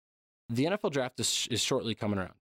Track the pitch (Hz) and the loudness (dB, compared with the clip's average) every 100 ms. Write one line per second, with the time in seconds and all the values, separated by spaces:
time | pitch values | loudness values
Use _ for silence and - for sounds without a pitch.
0 | _ _ _ _ - 117 151 202 - 139 | _ _ _ _ -6 0 0 2 0 0
1 | 127 - 110 - - 110 - 135 101 107 | -2 -2 -2 -2 -2 -2 2 2 0 -2
2 | 107 101 90 - | 0 0 -2 -8